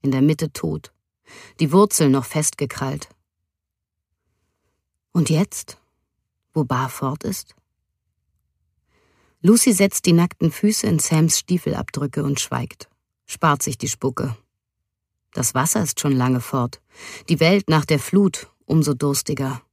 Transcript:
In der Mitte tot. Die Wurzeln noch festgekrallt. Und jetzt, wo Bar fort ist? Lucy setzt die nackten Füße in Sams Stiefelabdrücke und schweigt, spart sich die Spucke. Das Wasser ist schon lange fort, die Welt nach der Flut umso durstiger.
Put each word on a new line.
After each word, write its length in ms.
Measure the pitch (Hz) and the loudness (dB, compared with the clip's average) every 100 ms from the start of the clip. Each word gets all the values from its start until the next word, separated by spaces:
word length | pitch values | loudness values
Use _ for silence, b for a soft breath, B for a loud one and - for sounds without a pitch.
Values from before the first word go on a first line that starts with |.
In 100 | 135 | 0
der 100 | 131 | 2
Mitte 300 | 143 156 156 | 2 2 -4
tot. 420 | - 165 151 - _ _ _ B B B - | -4 -6 -8 -12 _ _ _ B B B -2
Die 120 | 151 | 4
Wurzeln 400 | 180 196 - 147 | 4 4 4 2
noch 140 | 135 | 2
festgekrallt. 840 | 131 147 151 - 143 - 135 143 - _ _ _ _ _ _ _ _ _ _ _ _ _ _ _ _ _ _ _ _ | 0 -4 -4 -4 -8 -4 -6 -6 -12 _ _ _ _ _ _ _ _ _ _ _ _ _ _ _ _ _ _ _ _
Und 180 | 170 156 | -2 0
jetzt, 480 | 156 202 - - - _ _ _ _ _ _ _ | 0 0 -6 -16 -20 _ _ _ _ _ _ _
wo 100 | 156 | -4
Bar 260 | 127 127 123 | -2 -2 -4
fort 340 | - - 151 | -4 -6 -6
ist? 320 | - 190 - _ _ _ _ _ _ _ _ _ _ _ _ _ _ _ _ _ _ _ | -8 -10 -12 _ _ _ _ _ _ _ _ _ _ _ _ _ _ _ _ _ _ _
Lucy 320 | 175 233 262 | 4 6 4
setzt 320 | 196 196 - | 4 2 2
die 80 | - | 4
nackten 380 | 170 175 - 165 | 4 2 0 -2
Füße 360 | - 208 214 - | 2 0 0 0
in 120 | 160 | 0
Sams 380 | - 160 160 - | 2 2 2 0
Stiefelabdrücke 840 | - 180 - 143 120 - 143 147 | 0 -2 0 -4 -6 -6 -4 -4
und 160 | 143 139 | -2 -4
schweigt, 500 | - 123 123 - - _ _ _ | -4 -6 -6 -12 -20 _ _ _
spart 360 | _ - 160 143 | _ -2 0 0
sich 160 | - 131 | -2 -6
die 120 | 107 | -6
Spucke. 480 | - 135 123 139 113 _ _ _ _ _ _ _ _ _ | -4 -4 -4 -6 -8 _ _ _ _ _ _ _ _ _
Das 200 | - - | -6 -2
Wasser 300 | 131 147 220 | -2 0 0
ist 160 | 160 - | -2 -2
schon 140 | 147 | -2
lange 260 | 131 127 127 | 2 2 0
fort, 420 | - 135 123 - _ B B B - | -2 -4 -4 -6 _ B B B -4
die 120 | 165 | 2
Welt 300 | 160 196 196 | 4 2 2
nach 160 | 160 | 0
der 140 | 147 147 | 2 -2
Flut 500 | - 196 196 - - _ | 2 2 2 0 -16 _
umso 280 | - 160 147 | 0 2 2
durstiger. 680 | 135 147 139 - 143 135 123 _ | 0 -2 -2 -4 -4 -4 -6 _